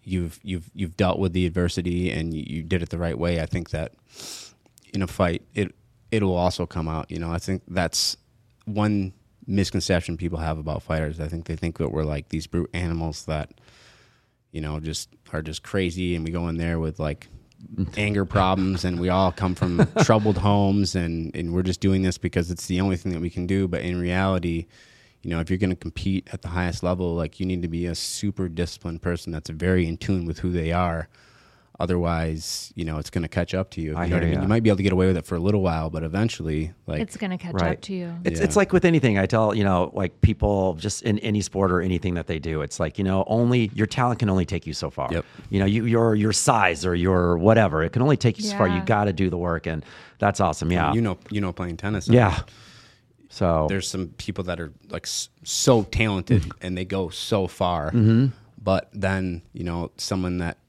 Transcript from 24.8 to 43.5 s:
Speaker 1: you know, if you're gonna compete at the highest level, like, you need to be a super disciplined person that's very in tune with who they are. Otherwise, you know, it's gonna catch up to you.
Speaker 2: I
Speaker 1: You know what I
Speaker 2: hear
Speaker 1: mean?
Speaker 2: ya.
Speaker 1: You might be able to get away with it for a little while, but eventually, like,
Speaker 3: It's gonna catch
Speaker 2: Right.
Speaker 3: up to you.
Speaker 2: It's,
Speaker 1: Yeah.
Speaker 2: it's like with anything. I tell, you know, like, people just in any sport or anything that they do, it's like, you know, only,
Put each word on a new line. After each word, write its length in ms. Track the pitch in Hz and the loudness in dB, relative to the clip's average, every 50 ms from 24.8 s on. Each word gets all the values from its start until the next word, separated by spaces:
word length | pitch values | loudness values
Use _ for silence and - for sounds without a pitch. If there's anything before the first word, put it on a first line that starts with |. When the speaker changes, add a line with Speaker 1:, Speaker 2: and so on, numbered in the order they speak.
| - - - _ _ _ _ _ - | -20 -20 -20 _ _ _ _ _ -8
Speaker 1:
you 60 | 87 | -4
know, 80 | 85 82 | -4 -4
if 100 | 82 90 | -2 -2
you're 80 | 95 | 0
gonna 180 | 90 101 92 90 | 0 0 0 0
compete 520 | - - 85 - - - 98 95 92 - - - | -2 -6 -10 -8 -4 -2 -2 -2 -2 -4 -6 -14
at 80 | - | -10
the 80 | - 85 | -10 -6
highest 340 | 85 90 90 87 80 - - | -2 -2 -2 -2 -2 -2 -2
level, 320 | 87 90 90 90 87 85 | -2 -2 0 -2 -2 -2
like, 240 | 85 80 76 - - | -2 -4 -6 -6 -6
you 60 | 98 | -4
need 160 | 92 92 87 87 | -2 -2 -2 -4
to 40 | |
be 180 | 85 82 85 87 | -4 -4 -4 -4
a 80 | 87 82 | -4 -4
super 520 | - - - - - - 101 95 - 92 | -6 -6 -8 -6 -4 -4 -4 -2 -2 -6
disciplined 540 | 90 82 85 87 85 - - - 87 82 80 | -4 -2 -4 -4 -4 -6 -10 -10 -8 -8 -6
person 300 | - 90 87 82 - - | -4 -4 -4 -4 -6 -8
that's 180 | 82 78 - - | -8 -8 -8 -10
very 380 | 82 78 85 90 92 90 87 | -8 -4 0 2 2 2 2
in 100 | 82 82 | 0 -2
tune 280 | - - - 98 92 85 | -6 -2 -2 -2 -2 -2
with 140 | 82 80 - | -4 -6 -4
who 120 | - 90 | -4 -2
they 200 | 90 87 80 80 | -2 -2 -2 0
are. 360 | 82 87 90 87 82 82 82 - _ _ _ _ _ _ _ _ _ _ _ _ _ - | 0 0 0 0 -2 -4 -8 -10 _ _ _ _ _ _ _ _ _ _ _ _ _ -6
Otherwise, 920 | 87 87 90 87 87 85 85 80 82 80 80 80 80 - - - - - _ | -2 0 0 0 2 0 0 0 0 -2 -4 -6 -6 -8 -8 -10 -10 -12 _
you 100 | - 85 | -6 -6
know, 140 | 80 78 78 | -4 -4 -6
it's 100 | 78 - | -6 -4
gonna 180 | - 90 82 | -4 -4 -4
catch 280 | 82 - 90 87 - - | -2 -2 -4 -2 -2 -2
up 160 | 92 95 - | -4 -4 -4
to 100 | - - | -6 -8
you. 140 | 80 78 78 | -6 -4 -2
Speaker 2:
I 80 | 85 87 | -2 0
Speaker 1:
You 80 | 85 | 0
know 40 | 82 | 2
what 60 | 85 82 | 2 2
I 20 | |
Speaker 2:
hear 20 | 82 78 | 2 0
Speaker 1:
mean? 20 | - | 0
Speaker 2:
ya. 20 | - | 2
Speaker 1:
You 40 | |
might 140 | 95 110 117 | 2 2 4
be 80 | 113 110 | 6 4
able 80 | 101 | 4
to 60 | 95 98 | 4 4
get 100 | 98 92 | 2 4
away 140 | 90 92 | 4 4
with 100 | 95 92 | 4 2
it 80 | 85 - | 0 -2
for 100 | - 87 | -4 -4
a 40 | 82 | 0
little 220 | 85 98 104 101 95 | 0 2 2 2 2
while, 260 | 90 82 80 80 80 | 2 0 0 -2 -4
but 140 | 82 80 80 | -4 -4 -6
eventually, 680 | 80 82 98 113 113 - - 82 80 78 78 80 82 - _ _ | -4 0 0 0 0 -2 -4 -4 -2 -2 -2 -2 -4 -6 _ _
like, 160 | - 78 76 | -6 -4 -4
Speaker 3:
It's 160 | 226 - - | -4 -6 -6
gonna 200 | - 214 190 180 | -8 -6 -6 -6
catch 160 | 175 180 175 165 | -6 -8 -4 0
Speaker 2:
Right. 160 | 190 87 - - | 0 0 0 0
Speaker 3:
up 40 | - | -4
to 120 | - - 190 | -6 -10 -8
you. 200 | 185 175 170 170 170 175 | -8 -8 -8 -10 -4 -4
Speaker 2:
It's, 160 | 175 170 - | -2 0 0
Speaker 1:
Yeah. 60 | 202 | 0
Speaker 2:
it's 100 | 190 - | 2 4
like 160 | 208 196 - 185 | 4 4 4 4
with 120 | 180 - | 4 6
anything. 320 | 175 165 156 - 120 104 | 6 6 6 4 4 4
I 80 | 98 95 | 4 2
tell, 300 | 95 - 113 110 107 101 | 4 4 4 4 4 2
you 80 | 110 101 | 2 4
know, 260 | 98 92 87 90 - - | 4 4 4 2 0 0
like, 260 | 101 98 85 - _ | -2 -2 -2 2 _
people 540 | - - 107 - - 104 101 98 95 95 85 | 4 4 4 2 2 2 2 4 2 0 0
just 260 | 80 80 107 - - | -2 -4 -6 -6 -2
in 160 | - 117 104 104 | 0 0 0 0
any 220 | - 117 104 107 | 0 0 0 0
sport 300 | 95 - - 98 98 92 | -2 -2 0 2 2 4
or 100 | 90 90 | 4 2
anything 320 | 85 92 90 85 87 92 87 | 2 2 0 0 0 -2 -2
that 140 | 85 78 | -2 -4
they 100 | - 85 | -4 -6
do, 240 | 80 69 82 80 78 | -4 -4 -4 -2 -2
it's 180 | 73 73 - - | -4 -4 -2 -2
like, 200 | 85 78 - - | -4 -2 0 -2
you 40 | 98 | 0
know, 200 | 95 95 95 95 | 2 2 2 2
only, 440 | - - 117 120 120 | 2 2 2 4 4